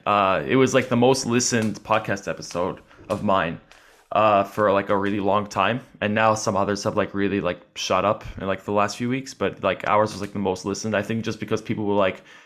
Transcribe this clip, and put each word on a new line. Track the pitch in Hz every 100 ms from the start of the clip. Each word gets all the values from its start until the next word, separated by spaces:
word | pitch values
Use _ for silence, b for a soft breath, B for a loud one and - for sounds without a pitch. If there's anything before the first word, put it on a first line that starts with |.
| -
Uh, | 104 95 90 71
it | 127
was, | 131
like, | 131 120
the | 120
most | 123 131 117
listened | 120 123 117 110 101
podcast | - 110 - 98 -
episode | 80 80 85 90 - - B B
of | 104
mine, | 104 95 82 82 - b b b b
uh, | - 110 101
for, | 98 - 104
like, | 98 98
a | 101
really | 98 104
long | 98 101 101
time. | 104 98 123 - -
And | 104 107
now | 110
some | 107 - 95
others | 98 101
have, | 110 101
like, | 95
really, | 98 101 98
like, | 85 87 - -
shot | - 95
up | 98 - - -
in, | 95
like, | 95
the | -
last | 104 104 -
few | 123
weeks, | 131 135 -
but, | 95 -
like, | 98 90 -
ours | 104 107
was, | 98
like, | 101
the | 101
most | 98 92 104
listened. | 98 110 101
I |
think | 101 113
just | 110 104
because | 107 107
people | - 107 104
will, | 101
like, | 95 95 B B